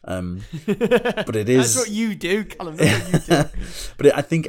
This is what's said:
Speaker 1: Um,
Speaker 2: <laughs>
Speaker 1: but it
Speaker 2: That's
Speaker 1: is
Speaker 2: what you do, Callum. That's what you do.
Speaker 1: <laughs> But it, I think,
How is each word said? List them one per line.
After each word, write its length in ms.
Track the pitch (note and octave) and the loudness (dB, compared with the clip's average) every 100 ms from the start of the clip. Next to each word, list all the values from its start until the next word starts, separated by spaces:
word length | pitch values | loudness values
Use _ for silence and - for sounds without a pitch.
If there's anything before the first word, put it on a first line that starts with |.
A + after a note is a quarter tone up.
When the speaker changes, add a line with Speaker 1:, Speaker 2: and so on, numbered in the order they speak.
| - | -8
Speaker 1:
Um, 360 | F#2 F2+ F2+ G#2+ | -6 -6 -8 -10
Speaker 2:
<laughs> 120 | D#3 - | -10 -4
Speaker 1:
but 680 | G3 G#3+ A#3+ A#3+ A3 - A2 | 0 2 2 2 -4 -2 -2
it 100 | G#2 | 4
Speaker 2:
That's 240 | B2+ A#2 | 4 4
Speaker 1:
is 60 | B3+ | 2
Speaker 2:
what 120 | A3 | -2
you 240 | G#3 A3+ E3+ | -2 -2 -2
do, 300 | F3 G#3 G3+ | -2 -2 -2
Callum. 320 | - E3 D#3 | -10 -10 2
That's 500 | D#3 G#2+ - E3+ - | 2 2 0 0 2
what 0 | |
you 160 | D#3+ | 2
do. 220 | - - - - | 2 -4 -8 -8
Speaker 1:
<laughs> 220 | - - | -12 2
But 80 | C#3+ | 4
it, 60 | C#3+ | 4
I 60 | |
think, 260 | - E3 | 0 -2